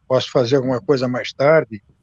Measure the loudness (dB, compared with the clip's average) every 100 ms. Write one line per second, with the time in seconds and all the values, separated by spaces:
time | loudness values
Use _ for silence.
0 | -2 -2 0 -2 2 0 0 -2 0 0
1 | 0 -4 -8 -2 2 2 0 -8 _ _